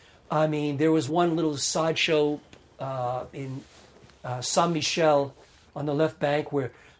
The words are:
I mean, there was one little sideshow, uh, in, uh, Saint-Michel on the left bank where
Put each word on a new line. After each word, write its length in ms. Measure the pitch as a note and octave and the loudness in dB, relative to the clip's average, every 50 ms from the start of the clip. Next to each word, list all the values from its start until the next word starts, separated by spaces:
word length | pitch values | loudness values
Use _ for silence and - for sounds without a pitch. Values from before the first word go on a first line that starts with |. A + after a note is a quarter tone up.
| - - - - _ - | -20 -20 -20 -18 _ -2
I 160 | E3 D3+ D#3 D#3 | 0 2 2 2
mean, 300 | D3+ D3+ D3 D3 C#3+ C3 | 0 0 -2 -2 0 2
there 140 | D#3 D#3+ | 2 4
was 160 | D#3+ D#3+ C#3 C3 | 4 2 2 0
one 260 | D#3 F3 F3 E3+ D#3+ | 2 2 2 2 2
little 200 | E3 D#3+ D#3 D3 C3+ | 0 0 0 -2 -2
sideshow, 840 | - - - F3+ D#3 D#3+ D#3+ - - - D#3+ D3+ D3 D3 D3+ D3 - - - - _ _ _ - | -2 -2 0 0 0 0 0 0 0 2 4 4 2 2 0 -4 -8 -16 -20 -20 _ _ _ -10
uh, 460 | C#3 C3+ C3+ C3 B2 B2 B2+ B2 B2 - | -8 -8 -6 -4 -4 -4 -4 -6 -8 -10
in, 320 | - D3+ C3+ C3 C3 C3+ - - - - - - - - - - - _ - | -10 -12 -10 -10 -10 -12 -14 -16 -20 -20 -20 -20 -20 -20 -20 -20 -20 _ -10
uh, 180 | B2+ B2 B2+ | -8 -6 -6
Saint-Michel 920 | A#2+ - - F#3 E3+ E3+ E3+ D#3 C#3+ - - F3+ E3 D#3 D3+ C#3+ C#3 C3+ - - - - - - _ _ - | -4 -2 2 2 2 2 2 0 -2 -2 0 2 4 4 4 4 2 0 -6 -14 -20 -20 -20 -20 _ _ -10
on 100 | D3 C#3+ | -8 -4
the 80 | D3+ C#3+ | -2 0
left 260 | C#3+ D#3+ D#3 D#3 - | 0 0 0 0 -2
bank 320 | - C#3+ C#3+ D3+ D3+ - | -2 0 0 0 -2 -2
where 200 | C#3+ C#3+ C3 A2+ - - - - - _ | -4 -4 -4 -4 -8 -14 -20 -20 -20 _